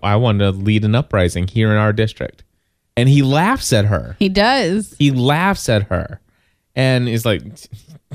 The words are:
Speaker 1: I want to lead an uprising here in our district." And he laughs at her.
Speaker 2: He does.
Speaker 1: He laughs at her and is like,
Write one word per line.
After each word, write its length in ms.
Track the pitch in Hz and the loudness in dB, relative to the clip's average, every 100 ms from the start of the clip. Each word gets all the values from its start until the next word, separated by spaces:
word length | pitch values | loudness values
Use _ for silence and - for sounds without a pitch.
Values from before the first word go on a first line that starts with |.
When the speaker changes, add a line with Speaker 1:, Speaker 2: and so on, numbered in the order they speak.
Speaker 1:
I 140 | 101 104 | 0 0
want 240 | 120 101 | 2 2
to 100 | 98 | 0
lead 340 | 98 98 107 | 0 -2 0
an 100 | 107 | 2
uprising 540 | 117 147 104 90 87 90 | 0 0 0 0 -2 -4
here 220 | 113 110 | 0 0
in 80 | 107 | 2
our 160 | 107 | 2
district." 500 | 107 110 - 60 - _ _ _ _ _ - | 0 -2 -4 -12 -14 _ _ _ _ _ 0
And 100 | 131 | 2
he 140 | 143 | 4
laughs 500 | 135 143 190 269 - | 4 2 0 -2 0
at 140 | 113 101 | 0 2
her. 300 | 92 57 - | -2 -4 -2
Speaker 2:
He 100 | 190 | -2
does. 640 | 190 220 269 175 202 202 - | 2 2 2 0 -2 -6 -2
Speaker 1:
He 120 | 143 | 0
laughs 580 | 131 123 151 190 190 - | 2 0 2 0 -2 0
at 140 | 107 | 0
her 360 | 104 87 - - _ _ _ _ _ | 0 -4 -6 -12 _ _ _ _ _
and 340 | 131 131 127 123 | -2 0 2 0
is 160 | 113 113 | -2 0
like, 160 | 92 - - - 104 - 160 _ | -2 -4 -18 -20 -20 -20 -20 _